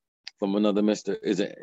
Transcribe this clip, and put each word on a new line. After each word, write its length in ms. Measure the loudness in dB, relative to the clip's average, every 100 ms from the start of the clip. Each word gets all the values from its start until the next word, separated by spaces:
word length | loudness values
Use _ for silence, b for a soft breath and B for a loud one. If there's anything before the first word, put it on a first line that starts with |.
| _ _ -20 -6
from 160 | 0 2
another 280 | 2 2
mister 320 | 2 0 -2 -4
is 240 | -2 0
a, 120 | -2 -4